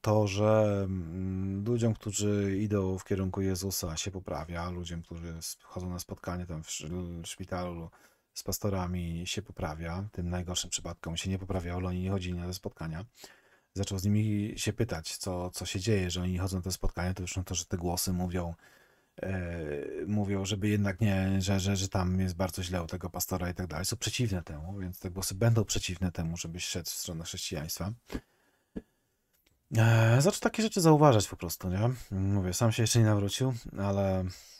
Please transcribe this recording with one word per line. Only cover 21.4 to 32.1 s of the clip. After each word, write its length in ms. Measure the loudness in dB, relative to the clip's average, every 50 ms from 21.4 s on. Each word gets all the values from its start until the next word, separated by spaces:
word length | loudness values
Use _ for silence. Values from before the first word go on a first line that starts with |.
że, 180 | 2 2 2 2
że, 160 | 2 2 0
że 140 | 0 0 0
tam 300 | 0 0 2 2 2 2
jest 160 | 2 0 0
bardzo 280 | 0 -2 -2 -2 -4 -4
źle 200 | -2 -2 -4 -4
u 40 | -4
tego 220 | -6 -8 -8 -6
pastora 400 | -6 -6 -4 -2 -2 -2 -2 -2
i 40 | -4
tak 140 | -4 -6 -6
dalej. 180 | -4 -4 -4
Są 120 | -4 -4 -4
przeciwne 460 | -4 -4 -2 0 0 0 0 -2 -4
temu, 360 | -6 -10 -10 -8 -8 -8 -6
więc 200 | -6 -8 -8 -8
te 120 | -8 -8
głosy 240 | -6 -4 -4 -4 -2
będą 300 | 2 4 4 6 6 4
przeciwne 460 | 2 0 -2 -2 -2 -4 0 -2 -2
temu, 260 | 0 0 -2 -2 -2 -4
żebyś 280 | -6 -8 -8 -6 -6
szedł 240 | -4 -4 -4 -6 -6
w 40 | -8
stronę 300 | -8 -6 -6 -6 -6 -8
chrześcijaństwa. 720 | -8 -8 -8 -6 -6 -4 -4 -4 -4 -6 -4 -4 -4 -6 -8 _ -10 -10 -10 -10 _ _ _ _ _ _ _ _ _ -14 -14 -14 _ _ _ _ _ _ _ _ _ _ _ _ _ _ _ _ -2 2 6
E, 440 | 6 8 8 8 8 8 8 8
zaczął 180 | 8 6 4 4
takie 240 | 0 0 2 2 0
rzeczy 180 | 0 2 6
zauważać 460 | 8 8 8 10 10 8 8 8 6 2
po 80 | -2
prostu, 340 | -6 -6 -6 -6 -4 -2 -2
nie? 200 | 0 2 2 2 0 -2 -6 -4